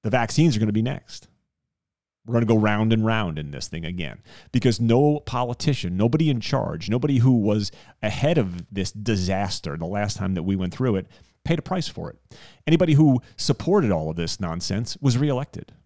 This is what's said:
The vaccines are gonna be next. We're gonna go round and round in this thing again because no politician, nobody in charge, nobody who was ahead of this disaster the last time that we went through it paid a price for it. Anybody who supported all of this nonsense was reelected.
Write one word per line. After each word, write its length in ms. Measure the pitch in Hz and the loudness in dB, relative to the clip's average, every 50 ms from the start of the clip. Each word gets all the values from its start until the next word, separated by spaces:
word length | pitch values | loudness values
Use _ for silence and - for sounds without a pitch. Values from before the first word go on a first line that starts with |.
The 80 | - 110 | -2 0
vaccines 460 | 98 123 117 110 - - 170 170 120 | 0 0 0 2 2 4 4 4 4
are 20 | 107 | 2
gonna 140 | 113 107 | 0 2
be 100 | 104 110 | 2 0
next. 460 | 110 127 139 - _ _ - - - _ _ _ _ _ _ _ _ _ _ _ _ _ _ _ _ _ _ _ _ | 0 -2 -4 -8 _ _ -20 -20 -20 _ _ _ _ _ _ _ _ _ _ _ _ _ _ _ _ _ _ _ _
We're 80 | 113 120 | 0 0
gonna 120 | 117 117 | 2 4
go 100 | 107 113 | 4 4
round 360 | 110 107 107 104 107 110 110 | 4 4 4 2 2 4 4
and 120 | 113 110 110 | 4 2 2
round 320 | 110 113 110 104 87 78 76 | 2 2 0 0 -2 -4 -6
in 120 | 76 71 | -8 -8
this 180 | 71 65 - - | -8 -10 -10 -8
thing 160 | - 82 82 | -8 -8 -8
again 380 | 78 90 87 82 65 - - _ - - - - - | -6 -6 -6 -6 -8 -8 -14 _ -20 -20 -20 -20 -4
because 300 | - 123 113 123 110 - | -4 0 2 2 2 2
no 400 | 117 113 117 127 147 147 151 147 | 2 4 4 4 4 2 0 -2
politician, 760 | - - - 120 123 120 120 _ - 151 135 - - 90 87 | -6 -6 -4 -4 -4 -4 -6 _ -2 -2 -2 -2 -4 -4 -2
nobody 340 | 92 107 123 139 156 160 151 | 0 2 2 2 2 2 0
in 100 | 135 117 | 0 -2
charge, 500 | - - 143 131 110 - 80 80 107 - | -2 -2 -2 -2 -2 -4 -6 -8 -4 -4
nobody 280 | 110 127 127 147 139 123 | -2 -2 0 0 2 4
who 200 | 117 135 127 117 | 4 4 4 4
was 320 | 101 107 104 107 104 - - - - - - _ | 2 2 0 0 -2 -6 -10 -16 -20 -20 -14 _
ahead 360 | - 107 95 - - 151 175 160 | -6 -4 -2 0 0 2 2 2
of 260 | 107 92 87 87 80 _ | 0 -2 -4 -10 -12 _
this 180 | - 98 92 - | -6 -6 -6 -6
disaster 840 | - 107 104 117 110 98 92 90 95 95 101 98 - - - - 73 | -6 -6 -2 -2 0 0 0 -2 -2 -2 -2 -4 -6 -8 -8 -8 -8
the 80 | 82 82 | -8 -8
last 300 | 85 98 101 104 101 - | -6 -4 -4 -4 -4 -4
time 180 | - 107 98 95 | -4 -4 -4 -2
that 80 | 87 | -2
we 140 | 80 95 98 | -2 -2 -2
went 180 | 92 92 90 85 | -2 -2 -4 -4
through 220 | - 127 127 104 | -2 -2 0 0
it 100 | 95 - _ - _ _ _ _ _ _ | -2 -4 _ -20 _ _ _ _ _ _
paid 140 | - 165 160 | -4 -4 -4
a 40 | |
price 240 | - - 185 185 - | -2 -6 -6 -4 -4
for 240 | - - - 85 76 | -6 -8 -10 -14 -14
it. 80 | - _ _ _ - - - - - _ _ | -14 _ _ _ -20 -20 -20 -20 -20 _ _
Anybody 280 | - 160 160 180 160 151 | 2 2 4 4 4 6
who 260 | 139 160 147 131 120 - - _ | 6 6 6 6 4 0 -6 _
supported 560 | - - - 123 - - 165 190 208 156 107 | -6 -2 -2 -2 -2 0 2 2 2 4 2
all 180 | 92 80 78 80 | 0 0 -2 -4
of 60 | 80 | -4
this 240 | 85 85 80 - - | -4 -4 -4 -4 -4
nonsense 560 | 95 85 80 87 - - 95 101 - - - - | -4 -4 -4 -6 -4 -4 -4 -4 -4 -6 -8 -2
was 160 | 143 135 117 123 | 0 0 2 2
reelected. 540 | 147 147 135 123 143 _ - - - _ - _ _ | 0 0 -2 -4 -6 _ -12 -16 -16 _ -20 _ _